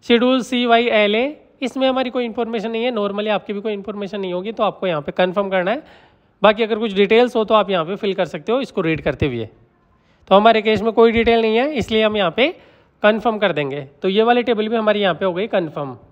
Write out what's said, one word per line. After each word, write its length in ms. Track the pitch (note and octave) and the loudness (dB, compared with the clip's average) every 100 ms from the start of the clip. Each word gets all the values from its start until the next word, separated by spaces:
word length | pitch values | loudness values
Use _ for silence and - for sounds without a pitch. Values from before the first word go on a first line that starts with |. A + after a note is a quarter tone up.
| - | 2
शेड्यूल 340 | A#3 B3 C4 | 2 4 0
सी 220 | A3 B3 A#3+ | -2 -2 2
वाई 200 | A#3 A#3+ | 2 4
एल 260 | A3 G#3 | 2 2
ए। 220 | G#3+ C4 D4+ _ _ | 2 -2 -6 _ _
इसमें 240 | C4 C4+ C4 | -8 -2 0
हमारी 220 | B3+ B3+ | 0 -2
कोई 140 | B3 | -4
इन्फॉर्मेशन 460 | A#3+ G#3+ A3+ A3+ G3+ | -6 -4 -6 -4 -6
नहीं 140 | A3+ | -4
है, 60 | A#3+ | -4
normally 360 | A#3 G3+ G3+ G#3+ | -2 -4 -4 -2
आपकी 220 | G#3 - | -4 -4
भी 80 | G3+ | -8
कोई 120 | G#3 | -6
इन्फॉर्मेशन 480 | G#3 G3 G#3 G3+ G#3 | -8 -8 -10 -8 -6
नहीं 120 | F#3+ | -6
होगी, 200 | F3+ F#3+ | -6 -8
तो 100 | A3 | -4
आपको 240 | G#3+ E3 F#3+ | -4 -2 -4
यहाँ 140 | D#3+ | -4
पे 120 | C#3+ | -6
कन्फर्म 340 | - F#3 F3+ G3+ | -2 0 0 -2
करना 200 | F#3+ F3+ | 0 0
है। 120 | B3+ - - _ _ _ _ | -4 -6 -20 _ _ _ _
बाकी 200 | G3+ G#3+ | 2 2
अगर 160 | A3 G#3+ | 0 -2
कुछ 140 | A3+ | -4
डिटेल्स 400 | G3 G3+ A3 B3 A3+ | 0 4 4 4 0
हो 80 | |
तो 100 | G#3+ | 2
आप 160 | A3 G3 | 2 2
यहाँ 140 | F#3+ | -2
पे 120 | D#3+ F#3+ | -2 -4
फिल 180 | G#3 | -4
कर 100 | F#3 F3 | -2 -4
सकते 260 | F3+ D3 | -4 -4
हो 80 | A#3+ | -2
इसको 200 | C4 - | -2 -4
रीड 200 | E3 D#3 | -2 -2
करते 240 | D3+ C#3 D3+ | -2 -2 -2
हुए। 220 | A#2+ G#2+ _ _ _ _ _ _ _ - | -2 -8 _ _ _ _ _ _ _ 2
तो 60 | |
हमारे 280 | F#3+ A3 A3 | 4 6 4
केस 200 | G#3+ G#3+ | 2 0
में 100 | A3 | 0
कोई 200 | A3 A#3 | 4 4
डिटेल 300 | A3+ A3+ A#3 | 4 2 2
नहीं 140 | A3 A3 | 2 2
है, 160 | C4+ | 0
इसलिए 300 | D4+ F#3 A3 | -2 -2 0
हम 140 | G#3+ G#3+ | 0 0
यहाँ 140 | F#3 | -2
पे 160 | D#3+ C#4 F#4 - _ _ _ | 0 -2 -2 -18 _ _ _
कन्फर्म 360 | G#3 A3 A#3+ A3 | 2 2 0 0
कर 140 | G3 | 0
देंगे। 280 | D3+ C#3+ C#3 C#3 _ | 0 -4 -6 -10 _
तो 60 | F#3 | -2
ये 140 | G3 | 2
वाली 200 | A3+ B3 | 2 2
टेबल 260 | B3 A3 A3 | 2 -2 -2
भी 80 | A#3 | -2
हमारी 240 | G#3+ G#3 | 0 2
यहाँ 140 | G3+ | 0
पे 100 | D#3+ | 0
हो 80 | F#3+ | -2
गई 140 | E3+ G#3+ | -2 -2
कन्फर्म। 480 | G3+ E3 D3+ C#3+ A#2 - | -2 -4 -6 -10 -10 -18